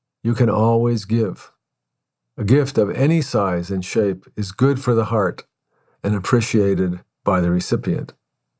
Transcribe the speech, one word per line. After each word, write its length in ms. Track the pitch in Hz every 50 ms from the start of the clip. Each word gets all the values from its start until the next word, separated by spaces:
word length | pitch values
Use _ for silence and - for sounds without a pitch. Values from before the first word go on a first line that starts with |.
| _ _ _ _
you 100 | - 117 113
can 140 | 113 123 110
always 560 | 95 104 110 117 117 117 117 120 120 104 95
give. 460 | 92 113 117 113 92 87 - - - _ _ _ _ _ _ _ _ _ _ _ _ _ _ _ _ -
A 80 | - 104
gift 340 | 101 135 147 135 127 - 113
of 100 | 104 98
any 300 | - 123 135 151 170 165
size 480 | 139 - - 110 101 95 90 87 85 -
and 160 | 98 92 90
shape 420 | - - 113 104 98 92 95 _ - -
is 160 | 107 104 92
good 280 | - - 131 139 139 135
for 140 | - 123 117
the 120 | 113 107
heart 380 | - 123 107 98 87 - - - _ _ _ _ _ _ _ _ _ _ _ -
and 100 | 104 107
appreciated 840 | 98 90 - 123 117 113 - - 110 101 98 98 87 92 90 90 90 - _ _ _ -
by 160 | 101 95 90
the 100 | 87 87
recipient. 640 | 87 90 - - 120 - - 92 82 82 82 - - _ _ _ _ _ _ _ _